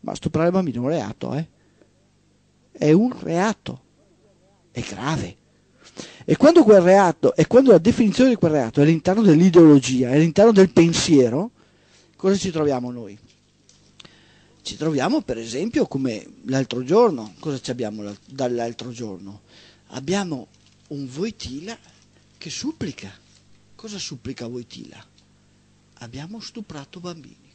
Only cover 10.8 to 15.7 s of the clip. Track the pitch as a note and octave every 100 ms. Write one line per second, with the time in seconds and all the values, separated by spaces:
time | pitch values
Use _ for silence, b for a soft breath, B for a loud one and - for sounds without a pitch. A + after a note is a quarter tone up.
10.8 | E3+ D#3+ - D3 A#2+ B2 A3+ _ _ _
11.8 | _ _ _ _ F#3+ G3 F#3 D#3+ D3 C3
12.8 | B2 B2 G#2 G#2 _ _ _ _ _ _
13.8 | _ _ b b b b b b - -
14.8 | D3+ D3 D3 D4 - A2+ A2+ B2 G#3